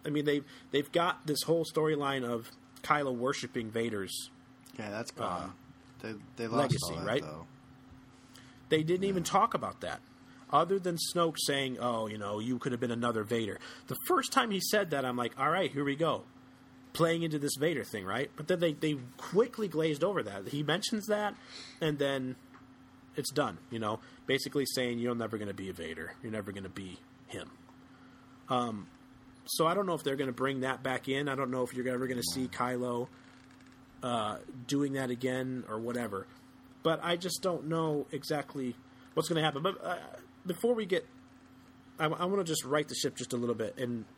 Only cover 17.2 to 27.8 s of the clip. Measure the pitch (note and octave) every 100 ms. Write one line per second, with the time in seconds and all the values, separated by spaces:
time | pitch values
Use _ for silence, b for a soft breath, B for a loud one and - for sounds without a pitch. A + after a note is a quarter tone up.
17.2 | E3 D3+ C#3+ B2+ D#3 C#3+ G2+ G#2+ F#2 A2
18.2 | C#3 - D3+ F3+ E3+ C#3+ D#3 C#3+ B2 -
19.2 | - F#3 A#3+ - G#3 D3+ D#3+ C#3+ F3+ F3+
20.2 | G#2+ G2+ F#2+ C#3+ D3+ F3 - G#3+ G#3 G#3
21.2 | G#3 - B B B B D#3+ C#3+ C#3 C3+
22.2 | C3 B2 - - - - - - - -
23.2 | C#3 C#3 B2+ E2+ - A#2 G#2+ A2 B B
24.2 | - C3 C3 D3 C3+ C3 B2 A#2 A#2+ A#2+
25.2 | A2+ A2 G#2 G2 F#2+ E2+ E2 E2 E2 -
26.2 | A#2 G#2+ G#2 G2 F#2+ G2+ F#2+ F2+ - -
27.2 | - G#2 - - - -